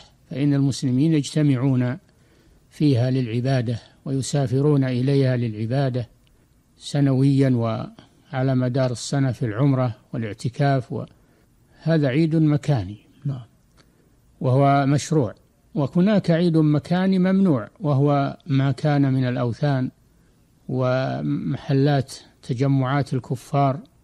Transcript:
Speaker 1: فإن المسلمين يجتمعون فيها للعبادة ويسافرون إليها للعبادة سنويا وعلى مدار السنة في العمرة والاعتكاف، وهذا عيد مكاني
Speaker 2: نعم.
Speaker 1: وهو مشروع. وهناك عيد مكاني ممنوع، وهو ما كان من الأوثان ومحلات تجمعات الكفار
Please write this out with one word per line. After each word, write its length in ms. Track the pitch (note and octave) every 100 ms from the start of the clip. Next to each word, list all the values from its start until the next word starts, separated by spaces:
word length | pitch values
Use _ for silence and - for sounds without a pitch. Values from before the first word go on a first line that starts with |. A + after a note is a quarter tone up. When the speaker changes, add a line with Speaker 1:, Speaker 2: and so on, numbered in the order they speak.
| - _ -
Speaker 1:
فإن 240 | C#3+ C#3+
المسلمين 600 | C#3 C3+ - C3+ B2+ D#3+
يجتمعون 840 | D#3 C3+ D#3 D3 B2+ C3+ B2+ B2 C#3+ _ _ _ _ _ _ _
فيها 400 | - D3 A#2 B2+
للعبادة 680 | C3 A#2+ A#2+ C3 C3+ A#2 A#2 - _
ويسافرون 800 | D3 C3+ - D3 C3+ C3 D3 C#3+
إليها 520 | C3 B2 C3+ C#3 C3 B2
للعبادة 720 | A#2+ G#2+ A2 C3+ C3+ B2 A2+ _ _ _ _ _ _ _
سنويا 760 | - D3 C#3 C3 C#3 C3+ C3+
وعلى 1040 | B2 A2+ A#2 - - - _ - C3+ C3+
مدار 360 | B2+ B2+ C3 B2+
السنة 420 | A#2 - C#3 C3+
في 140 | A2 A#2
العمرة 500 | G#2 C#3+ C3 B2 - -
والاعتكاف، 800 | B2+ A2 F#2+ C3 - C#3 C3+ -
وهذا 1160 | A#2 - _ _ _ _ _ _ _ D#3+ E3 C#3
عيد 280 | C#3 E3 D#3+
مكاني 600 | D#3 D3 - C3 F#2 G#2+ _ _
Speaker 2:
نعم. 220 | C#3 C3 - _ _ _ _ _ _ _ _ -
Speaker 1:
وهو 460 | C3 C3 C#3 C#3 C3+
مشروع. 480 | D3 - D#3 G#2 - _ _ _
وهناك 560 | - C3+ F3 G3 G3+ -
عيد 260 | E3 F3 D#3+
مكاني 600 | D3+ D3 - F3+ F#3+ F#3
ممنوع، 500 | F#3 F#3+ F#3+ B2+ G#2 -
وهو 560 | D#3 C3+ D3 C#3+ C#3 - -
ما 260 | C3+ C3+
كان 400 | - D3+ C#3+ C#3
من 160 | C3 B2+
الأوثان 640 | B2+ B2 - D3 C3+ B2+ _ _ _ _ _ _ _ -
ومحلات 1500 | B2+ B2+ C3 C3 C3 D3 C#3+ - C3+ - C3+ C#3+ C#3+ - - - _
تجمعات 720 | - A#2+ C#3 C3+ B2+ C#3 -
الكفار 680 | C3 - C3 - C#3+ C#3 C#3+ - _